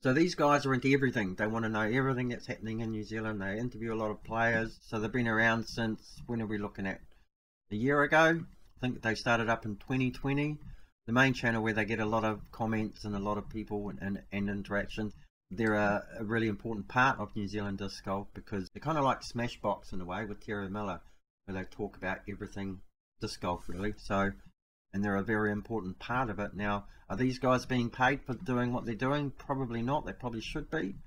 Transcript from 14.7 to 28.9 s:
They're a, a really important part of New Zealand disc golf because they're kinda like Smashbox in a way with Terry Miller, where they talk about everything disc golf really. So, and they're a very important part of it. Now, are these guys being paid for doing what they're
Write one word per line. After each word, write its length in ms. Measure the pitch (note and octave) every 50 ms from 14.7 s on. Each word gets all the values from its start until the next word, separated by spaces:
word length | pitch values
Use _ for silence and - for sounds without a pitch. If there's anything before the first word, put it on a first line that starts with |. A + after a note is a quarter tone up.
| G2+ G2+ G2+ - - - G#2+ G#2+ G2+ - - - _ _ _ _
They're 240 | F#2+ F#2 A2+ A2 G#2+
a, 300 | G#2 G#2 G2+ G2+ G#2 - - - -
a 40 | A2+
really 240 | G2+ A#2 A2+ A2+ A2
important 380 | G#2 G2+ - A#2 A#2 G#2 G2
part 320 | - - B2+ B2+ C3+ B2 -
of 160 | G#2 G2+ -
New 140 | A2+ G#2 G2
Zealand 300 | G2 G#2+ G2+ G2+ G2 G2
disc 260 | G2+ G2 - - -
golf 240 | G2+ G2 G2 G2+ - -
because 340 | - - - - G2 F#2 F2 _
they're 80 | G2+ -
kinda 180 | D3 D#3+ D#3
like 220 | C#3+ C3 A#2+ - -
Smashbox 720 | - - A#2+ A#2 A#2+ - - - G#2+ G2 - - - -
in 80 | F#2+ F2+
a 20 |
way 220 | F2+ F2+ G2 A2+
with 180 | G#2 G#2 G2+ -
Terry 240 | - A2 G2+ G2 F#2+
Miller, 320 | - - G#3 - - F2 - - - - _ _ _ _ _
where 100 | - F#2+
they 100 | F#2+ F2+ -
talk 260 | - - G#2+ G2 -
about 220 | - - F#2 F#2+ - - -
everything 520 | G2+ F2 G2+ F#2+ - G2+ G2 G2 F#2+ F#2+ - - _ _ _ _ _ _ -
disc 180 | G#2 - -
golf 300 | - F#2+ F2 F2 - -
really. 240 | F2+ F2 G2 G#2 G#2
So, 360 | - - - G2+ G2 G2 G2 G2 - - - _ _ _ _ _ _ _ _ -
and 100 | G2 G2+
they're 140 | G#2 G2
a 60 | G2+ F#2+
very 280 | G#2+ A2+ G#2+ G#2+ G#2
important 480 | G#2 G#2 G2 - A2+ A2 F#2 F#2 F#2 -
part 300 | - - A#2+ B2 B2+ A2
of 100 | G#2 G2
it. 160 | G2+ G2+ -
Now, 300 | F2 G#2 G#2 G2+ G2+ - - - - - -
are 60 | -
these 220 | - B2+ C3 B2+ -
guys 280 | - B2+ B2+ B2 -
being 240 | - B2+ B2+ A#2 A#2
paid 320 | - - B2+ B2+ C#3 C#3 -
for 100 | - B2+
doing 400 | A2 - - B2+ B2 B2 B2 A#2+
what 140 | B2 -
they're 80 | A2